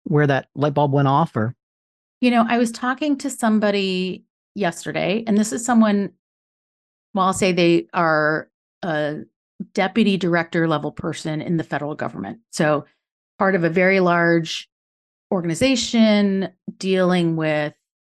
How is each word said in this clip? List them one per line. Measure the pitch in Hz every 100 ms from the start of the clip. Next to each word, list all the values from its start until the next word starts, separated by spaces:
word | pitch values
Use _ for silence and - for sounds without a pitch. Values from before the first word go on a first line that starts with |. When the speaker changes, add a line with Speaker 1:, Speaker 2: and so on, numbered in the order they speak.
Speaker 1:
where | - 147 147
that | 135 - -
light | 147
bulb | 143 143
went | 143 139
off | 143 165 123
or | 110 - _ _ _ _ _ _
Speaker 2:
You | 247
know, | 240 233
I | 240
was | 233
talking | - 254 262 302 277
to | 277
somebody | - 226 214 208 202 190 185 185 - _ _ _
yesterday, | 202 180 - - 156 160 214 226
and | 208
this | 214
is | 254
someone, | 233 233 220 202 196 - _ _ _ _ _ _ _ _ _
well, | 196 185
I'll |
say | 185 190
they | 180 170 170 -
are | 180 165 156 151 156 - _ _ _
a | 185 151 151 151 - _ _ _ 196
deputy | - 190 226 220 190
director | 180 170 165 175 165
level | 151 147
person | - 170 151 160 156
in | - 165
the |
federal | - 143 147
government. | 156 - - 101 - _
So | - 156 143 - _ _ _ _ -
part | 190
of | 190
a | 165
very | 175 185 190
large | 180 170 170 170 160 - - _ _ _ _ _ _
organization | 196 170 156 262 247 - 233 220 208 202 190 185 - - -
dealing | 190 185 180 180 170 160
with | 156 151 151 - _ _ _